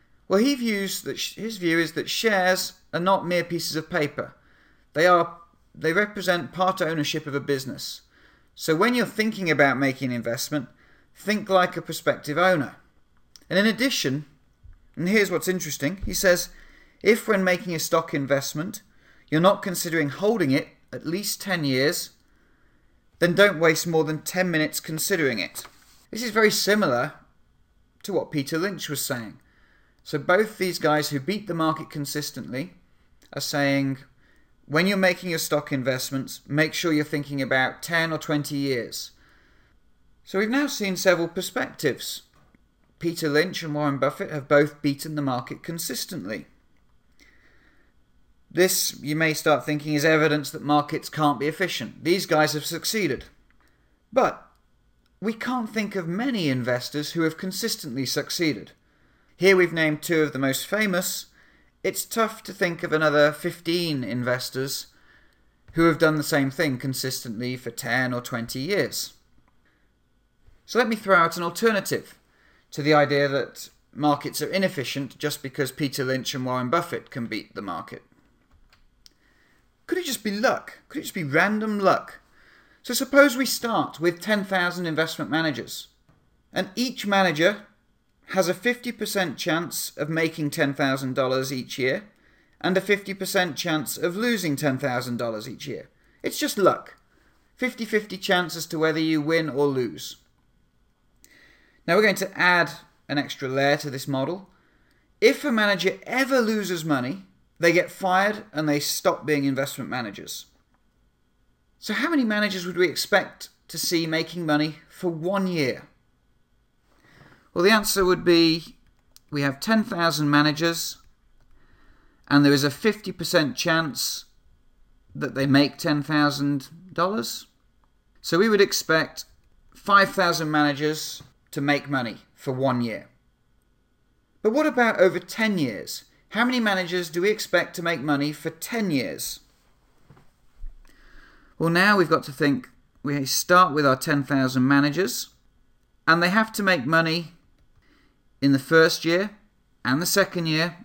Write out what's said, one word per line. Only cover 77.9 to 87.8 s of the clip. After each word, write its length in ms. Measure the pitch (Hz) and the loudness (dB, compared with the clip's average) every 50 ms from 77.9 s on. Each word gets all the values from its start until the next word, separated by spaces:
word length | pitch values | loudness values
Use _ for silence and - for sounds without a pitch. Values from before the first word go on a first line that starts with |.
| - - - _ _ _ _ _ _ _ _ _ _ _ _ _ _ _ _ _ _ _ - _ _ _ _ _ _ _ _ _ _ _ _ _ _ _ _ | -16 -18 -18 _ _ _ _ _ _ _ _ _ _ _ _ _ _ _ _ _ _ _ -20 _ _ _ _ _ _ _ _ _ _ _ _ _ _ _ _
Could 140 | - 339 370 | -6 -6 -4
it 60 | 349 | -4
just 180 | 311 247 - - | -4 -6 -6 -4
be 80 | 214 | -6
luck? 480 | 196 208 226 254 196 - - - - - _ - | -2 0 0 0 0 -2 -4 -12 -20 -20 _ -14
Could 100 | - 285 | -12 -12
it 40 | - | -10
just 100 | - - | -8 -8
be 100 | 196 165 | -6 -4
random 560 | 139 131 160 180 202 214 214 220 220 214 202 | 0 2 2 2 2 0 -2 -2 -2 -2 2
luck? 400 | 196 185 - - - - - - _ _ _ _ _ _ _ _ _ _ _ _ | 4 4 4 2 0 -8 -16 -20 _ _ _ _ _ _ _ _ _ _ _ _
So 140 | - - 247 | -8 -6 -4
suppose 420 | - 269 - - 277 277 294 233 254 | -2 -2 4 6 6 6 6 6 2
we 80 | 269 | -2
start 540 | 226 - - - 233 220 175 151 - - - | -2 -2 -4 -4 -2 0 -2 -2 -2 -4 -2
with 220 | 156 175 170 175 | 0 0 0 0
ten 220 | - 202 214 202 190 | -2 -2 -2 -2 0
thousand 420 | 190 196 185 175 180 170 175 180 165 | 0 -2 0 0 0 -2 -4 -4 -2
investment 420 | 156 151 160 160 - - 151 101 | 0 0 -2 -2 -4 -6 -6 -4
managers, 600 | 135 160 165 156 139 120 95 - - - - - _ _ _ _ _ _ _ _ _ _ _ _ | -2 -2 0 -2 -2 -4 -6 -10 -12 -14 -14 -16 _ _ _ _ _ _ _ _ _ _ _ _
and 180 | - - 190 196 - | -6 -6 -6 -4 -4
each 300 | - 247 262 247 - - | -4 -4 -4 -4 -6 -2
manager 640 | 202 196 196 190 180 160 147 165 - 208 - - - _ _ | 2 4 4 4 4 4 4 4 4 4 2 -4 -18 _ _